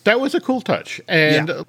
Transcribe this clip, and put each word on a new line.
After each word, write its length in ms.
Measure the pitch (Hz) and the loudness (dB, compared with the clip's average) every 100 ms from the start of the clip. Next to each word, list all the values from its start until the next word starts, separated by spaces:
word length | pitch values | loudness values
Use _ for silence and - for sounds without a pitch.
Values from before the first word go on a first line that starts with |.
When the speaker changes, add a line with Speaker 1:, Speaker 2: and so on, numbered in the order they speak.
Speaker 1:
That 160 | 208 240 | 0 2
was 140 | 277 | 0
a 60 | - | -2
cool 200 | - 254 | -2 -4
touch. 400 | - 113 - - - | -2 -4 -4 -14 -2
And 400 | 165 156 151 156 | 2 4 2 0
Speaker 2:
Yeah. 140 | 165 | -6